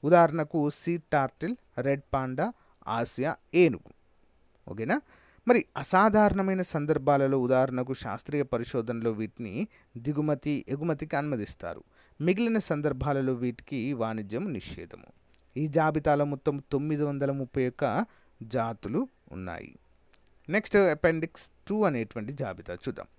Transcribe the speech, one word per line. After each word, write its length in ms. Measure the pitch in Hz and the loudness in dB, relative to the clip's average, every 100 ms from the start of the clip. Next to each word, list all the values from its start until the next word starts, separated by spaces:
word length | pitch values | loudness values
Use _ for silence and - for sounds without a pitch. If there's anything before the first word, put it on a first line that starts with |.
ఉదాహరణకు 640 | 143 175 165 165 151 165 147 | 8 8 8 4 -2 0 0
సీ 280 | - - 170 | -2 -2 -4
టర్టిల్, 580 | - 151 135 _ 170 240 _ - | 0 0 0 _ -8 -8 _ -4
రెడ్ 240 | 127 139 - | -2 -2 -2
పాండా, 400 | 139 131 131 196 - _ _ - | -4 -4 -2 -4 -6 _ _ -6
ఆసియా 480 | 113 117 - 139 - _ 165 | -2 -2 -2 -4 -4 _ 4
ఏనుగు. 380 | 170 98 - - _ _ _ _ _ _ - | 4 4 -10 -20 _ _ _ _ _ _ -14
ఓకేనా? 300 | 98 117 247 - - _ _ - | -8 -2 -2 -2 -20 _ _ 2
మరి 160 | 240 - - | 2 2 -6
అసాధారణమైన 840 | 139 185 220 214 208 202 190 190 | 2 4 6 6 4 4 0 0
సందర్భాలలో, 800 | 180 156 147 147 135 139 135 135 | -2 -2 0 0 4 4 4 2
ఉదాహరణకు 520 | 123 127 131 127 123 | 4 4 4 0 -4
శాస్త్రీయ 500 | 131 123 104 - 147 | -6 -8 -10 -6 -4
పరిశోధనలో 680 | 143 120 120 127 113 117 113 | -2 -2 -2 -4 -2 -2 -2
వీటిని 560 | 107 110 - 113 101 202 _ _ 120 | -2 -6 -6 -8 -6 -6 _ _ -10
దిగుమతి, 680 | 120 147 151 143 147 143 - | -4 -2 0 0 -2 -4 -4
ఎగుమతికి 460 | 139 165 151 156 143 | -4 -2 -4 -2 -4
అనుమతిస్తారు. 680 | 147 127 101 - 87 - - _ _ _ | -2 -4 -4 -8 -10 -10 -16 _ _ _
మిగిలిన 360 | 156 190 233 226 | 0 2 2 0
సందర్భాలలో 760 | - 147 147 131 135 139 131 | 0 0 0 -2 -2 0 0
వీటికి 600 | 127 123 117 - 139 117 | 0 -2 -6 -8 -6 -4
వాణిజ్యం 600 | 127 110 110 101 113 196 | -2 -4 -4 -6 -6 -4
నిషేధము. 520 | 120 - - - - - - _ _ _ 127 | -6 -8 -14 -14 -16 -20 -20 _ _ _ -6
ఈ 100 | 151 | 0
జాబితాలో 580 | 147 156 156 151 147 147 | 2 2 2 2 2 2
మొత్తం 380 | 139 - 139 - | 0 -2 -4 -2
తొమ్మిది 320 | 139 151 147 | -2 0 0
వందల 280 | 147 139 139 | -2 0 -2
ముప్పై 360 | 139 131 - 127 | -2 -4 -2 -2
ఒక్క 380 | - 135 117 226 _ _ _ | 0 -2 0 -2 _ _ _
జాతులు 640 | 113 120 113 107 101 139 262 _ _ | -6 -2 -2 -4 -4 -2 -4 _ _
ఉన్నాయి. 480 | 85 92 82 - - _ _ _ - _ _ - | -12 -10 -10 -14 -20 _ _ _ -20 _ _ -2
నెక్స్ట్ 260 | 190 - 208 | -2 2 4
అపెండిక్స్ 760 | 190 151 170 165 160 - - _ - | 6 4 2 2 -2 -6 -8 _ -4
టూ 160 | 214 | 2
అనేటువంటి 480 | 202 131 110 - 107 | 2 2 -4 -6 -8
జాబితా 420 | 143 123 90 85 | -6 -6 -6 -10
చూద్దాం. 320 | 90 - 85 92 | -8 -6 -8 -12